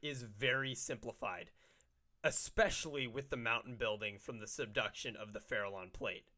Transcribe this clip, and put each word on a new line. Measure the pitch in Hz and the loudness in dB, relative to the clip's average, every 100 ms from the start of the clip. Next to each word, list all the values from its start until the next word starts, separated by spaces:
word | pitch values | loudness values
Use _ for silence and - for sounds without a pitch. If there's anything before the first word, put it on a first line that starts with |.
is | 147 135 | -4 -4
very | 120 104 131 131 131 123 | -6 2 4 4 2 0
simplified, | - 120 120 - - 90 - - - - _ _ _ _ | -2 -2 -6 -4 -4 -4 -8 -16 -20 -20 _ _ _ _
especially | 151 - - - 208 - 156 143 127 | 2 2 2 6 6 6 0 0 0
with | 120 135 | -2 -4
the | 131 | -2
mountain | 117 117 - 120 | 2 2 0 -2
building | 117 107 104 101 | 0 0 -2 -4
from | - 117 | -8 -6
the | 107 | -4
subduction | - 113 104 107 - 127 110 | -2 0 0 0 -2 -6 -6
of | 107 | -8
the | 104 | -8
Farallon | - 113 101 98 92 | -2 0 0 -2 -6
Plate. | - 107 90 - | -4 -2 -4 -8